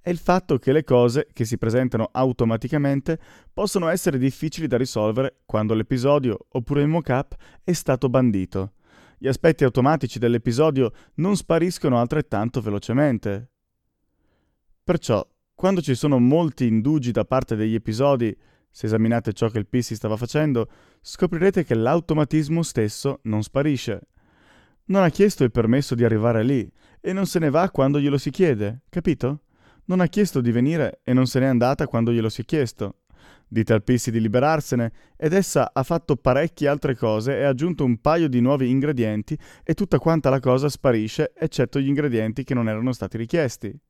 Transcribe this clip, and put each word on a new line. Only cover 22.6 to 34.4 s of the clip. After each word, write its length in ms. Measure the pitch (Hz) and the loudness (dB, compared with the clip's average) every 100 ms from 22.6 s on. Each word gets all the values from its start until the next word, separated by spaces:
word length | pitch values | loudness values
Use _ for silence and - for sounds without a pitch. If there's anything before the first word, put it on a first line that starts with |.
stesso 580 | 160 - 107 - 139 - | -2 -2 -4 -2 -6 -6
non 200 | 110 107 | -4 -4
sparisce. 680 | 107 135 143 131 - 101 - _ _ _ _ _ _ _ - | -2 -2 0 -2 -4 -8 -12 _ _ _ _ _ _ _ -2
Non 160 | 196 | 2
ha 60 | 180 | 2
chiesto 340 | - 202 - | 4 2 4
il 80 | 127 | 0
permesso 440 | 120 110 127 - | 2 2 2 0
di 100 | 120 | 0
arrivare 400 | 117 110 113 117 | 2 2 2 2
lì 260 | 113 139 101 _ _ _ | 0 0 -4 _ _ _
e 120 | - | -6
non 140 | 190 190 | -4 -2
se 120 | 180 | 0
ne 120 | 156 | 2
va 200 | 139 185 | 2 0
quando 280 | - 135 143 | 0 2 2
glielo 200 | 143 139 | 0 0
si 120 | 151 | -4
chiede, 520 | 131 180 113 104 120 _ | 0 0 0 -4 -8 _
capito? 560 | 180 170 143 120 147 _ _ _ _ - | -4 -2 -2 -2 -4 _ _ _ _ -4
Non 140 | 185 | 0
ha 60 | 180 | 0
chiesto 340 | - 202 139 | 2 0 2
di 100 | 120 | 0
venire 480 | 117 131 165 127 - | 2 2 0 -2 -6
e 100 | - | 0
non 140 | 127 127 | 2 2
se 140 | 135 | 2
n'è 60 | 135 | 2
andata 400 | 123 120 139 139 | 2 2 0 -2
quando 260 | 117 113 | 0 0
glielo 160 | 117 110 | 0 -2
si 140 | - | -4
è 20 | |
chiesto. 540 | 117 160 123 - 101 - _ - - - _ | -4 -2 -2 -4 -10 -10 _ -20 -20 -20 _
Dite 240 | 107 110 | -2 2
al 100 | 110 | 2
P 140 | - 123 | 2 0
C 140 | - | 0
di 100 | 113 | -2
liberarsene 720 | 110 120 | 0 2